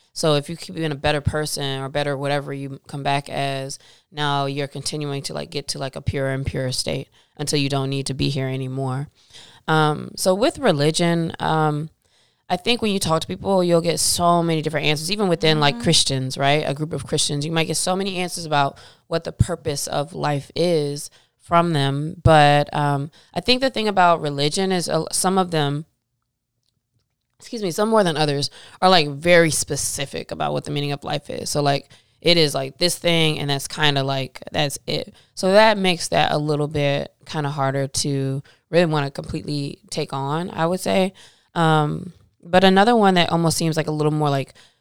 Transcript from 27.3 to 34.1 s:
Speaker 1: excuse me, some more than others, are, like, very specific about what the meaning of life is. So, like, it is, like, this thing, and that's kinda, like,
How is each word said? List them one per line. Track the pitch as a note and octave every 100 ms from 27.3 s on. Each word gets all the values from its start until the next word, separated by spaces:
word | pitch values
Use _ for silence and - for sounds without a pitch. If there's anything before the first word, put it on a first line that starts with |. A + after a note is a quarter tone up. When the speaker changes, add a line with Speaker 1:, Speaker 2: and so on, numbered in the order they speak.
| _
Speaker 1:
excuse | - A#3
me, | G3
some | D#3 G#3+
more | A3
than | F#3 D3
others, | D3+ C#3+ C#3+ - - -
are, | F#3
like, | F3+ D3
very | C#3 E3+ F3 E3
specific | - - C#3+ - - C#3 E3 -
about | - D3
what | D3 D3
the |
meaning | D3 C#3+
of | C#3+
life | - D3 -
is. | - G3
So, | D3+
like, | C#3+ C#3+ - - _ _
it | E3 E3+
is, | D3+
like, | C#3 C3+ -
this | F3 -
thing, | F3 E3 D#3+ D3+
and | C#3+
that's | C#3 -
kinda, | - D3+ C#3
like, | C3+